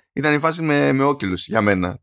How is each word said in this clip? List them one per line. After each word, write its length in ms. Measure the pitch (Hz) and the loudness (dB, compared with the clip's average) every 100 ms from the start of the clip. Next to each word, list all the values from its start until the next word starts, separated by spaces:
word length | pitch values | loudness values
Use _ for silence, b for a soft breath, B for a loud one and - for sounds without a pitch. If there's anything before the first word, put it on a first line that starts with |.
| _ | _
ήταν 200 | - 151 | -4 0
η 60 | 147 | 2
φάση 220 | 160 165 | 0 -2
με, 300 | 160 143 143 | 0 2 2
με 140 | 135 139 | 2 0
Oculus 280 | 135 95 90 | 0 -4 -6
για 260 | - 110 | -4 0
μένα. 380 | 104 95 90 - | 2 2 -2 -6